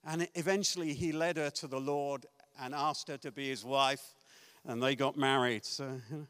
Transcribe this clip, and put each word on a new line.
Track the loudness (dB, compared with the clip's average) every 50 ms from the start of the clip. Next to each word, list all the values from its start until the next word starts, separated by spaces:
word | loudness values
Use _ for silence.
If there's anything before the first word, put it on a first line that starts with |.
| -6
And | -4 -2 -2 -2 -2 _
eventually | -2 2 2 2 2 2 0 0 0 -2 -2 -2
he | 0 -2 -2
led | 0 2 0 0 2
her | 0 -2 -2
to | -2 -6 -8
the | -4 -4 -4
Lord | -2 0 0 0 0 -2 -4 -6 -8 -16 _ _ -20 _ _ -10
and | -8 -6 -2
asked | 0 0 0 0 -2 -6 -8
her | -10
to | -8 -8 -10
be | -8 -4 -4
his | -4 -4 -4 -2
wife, | 2 4 6 6 6 4 0 -4 -18 -20 _ _ _ -20 -20 -20 -20 -20 -14 _
and | -6 -2 2
they | 2 2 4
got | 4 2 2 2
married. | 2 4 4 6 6 4 4 2 0 -4
So, | -6 -8 -6 -6 -8 -8 -10 -8 -8
you | -10
know. | -10 -10